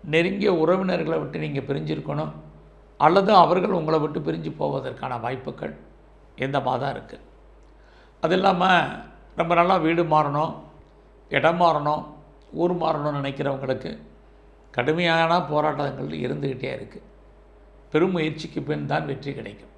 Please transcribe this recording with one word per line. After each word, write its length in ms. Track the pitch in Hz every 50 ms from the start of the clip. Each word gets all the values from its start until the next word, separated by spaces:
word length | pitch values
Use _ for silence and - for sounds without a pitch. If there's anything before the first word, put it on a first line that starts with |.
| - 147 151
நெருங்கிய 380 | 165 170 190 196 202 202 202 185 165
உறவினர்களை 560 | 156 165 180 190 190 185 180 170 160 156 165 156 147
விட்டு 200 | 143 151 165 156
நீங்க 180 | 151 143 139 - -
பிரிஞ்சிருக்கணும் 640 | 139 151 156 151 156 156 147 - 147 151 156 151 - - - - - - - - - - - - - -
அல்லது 340 | 147 156 175 196 190 202 214 185
அவர்கள் 360 | 165 151 175 185 175 - - 170
உங்களை 200 | 156 156 160 156 147
விட்டு 180 | 151 147 - 147 160
பிரிஞ்சு 240 | 160 160 - 160 151 -
போவதற்கான 580 | 151 147 139 139 127 131 123 - - 131 123 113 113
வாய்ப்புகள் 500 | 120 135 127 127 - - - - - - - - - - - - - - - - - - - 139 139
இந்த 80 | 139 143 127 127
மாதம் 240 | 127 120 135 143 123
இருக்கு. 240 | - - - - - - - - - - - - - - - - - - - - - - - _ _ -
அது 120 | 165 180 185
இல்லாம 320 | 190 196 185 175 180 190 185 170 143 131 - - - - - - - - - -
ரொம்ப 140 | 170 165 175 170
நாளா 180 | 175 185 190 180 156
வீடு 160 | 160 160 170 175 160 151
மாறணும், 360 | 151 151 143 143 147 156 165 - - - - - - - - _ - - - - - - -
இடம் 320 | 147 139 147 160 175 180 180
மாறணும், 400 | 165 156 147 147 147 151 151 - - - - - - - - - - - 160
ஊர் 200 | 170 180 180 170
மாறணும்னு 360 | 165 160 156 147 147 151 143 143
நினைக்கிறவங்களுக்கு 720 | 139 139 139 147 143 139 135 131 135 131 131 - - - 76 - - - - - - - - - - - - - - - -
கடுமையான 580 | - 123 139 156 170 180 170 165 165 165 165 170 180 160 139
போராட்டங்கள் 580 | 147 151 151 151 147 139 147 135 131 139 139 147 165 156 -
இருந்துக்கிட்டே 460 | 156 151 147 143 139 131 113 - 135 127
இருக்கு. 220 | - - 107 - - - - - - - - - - - - - - - - - - - -
பெரும் 200 | - 156 175 190 185
முயற்சிக்கு 460 | 175 156 156 156 - - 165 - 151 139
பின் 160 | 143 151 151 143 147
தான் 160 | 147 156 - 143
வெற்றி 200 | - - - 139 131
கிடைக்கும். 340 | 117 110 101 101 - - - -